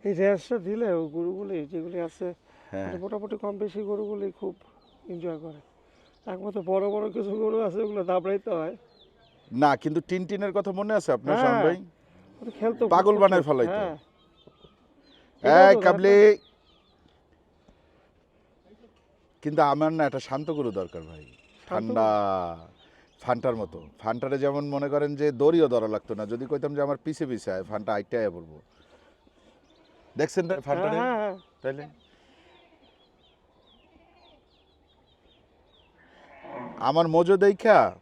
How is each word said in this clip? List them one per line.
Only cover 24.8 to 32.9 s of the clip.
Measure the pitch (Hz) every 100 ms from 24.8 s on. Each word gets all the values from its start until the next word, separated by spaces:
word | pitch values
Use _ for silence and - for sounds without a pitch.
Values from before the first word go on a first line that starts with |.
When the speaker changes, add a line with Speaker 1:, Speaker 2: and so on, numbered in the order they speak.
| 139
Speaker 2:
করেন | 147 147 143
যে | 147
দড়িও | 123 143 170 147
ধরা | 120 110
লাগতো | 107 -
না, | 104 104
যদি | 117 135
কইতাম | 147 147
যে | 143
আমার | 143 139
পিছে | 160 156 143
পিছে | 117 -
আয়, | 92
ফান্টা | 92 104 107
আইটা | 104 101 120
আয় | 107
বলবো। | 87 82 76 _ _ _ _ _ _ _ _ _ _ _ _ _ _ _ -
দেখছেন | 156 - 165
না | 180
ফান্টারে? | 139 143 202 -
Speaker 1:
হ্যাঁ, | 254 226
হ্যাঁ, |
হ্যাঁ। | 214 190 _ _
Speaker 2:
তাইলে? | 131 135 147 _ _ _ _ _ _ _ 339 330 269